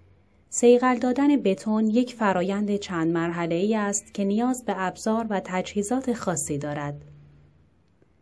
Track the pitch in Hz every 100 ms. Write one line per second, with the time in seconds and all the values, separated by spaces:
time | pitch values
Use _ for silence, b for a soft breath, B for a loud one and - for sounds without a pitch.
0 | _ _ _ _ _ - 240 240 254 240
1 | 247 262 285 285 190 190 214 214 220 226
2 | 247 - 208 180 185 202 208 202 196 170
3 | 165 170 170 170 170 170 208 220 202 202
4 | - - 196 214 247 254 - 190 185 175
5 | 220 220 226 190 185 185 180 208 202 262
6 | 254 233 190 165 - 143 147 147 147 147
7 | - - - - - _ _ _ _ _
8 | _ _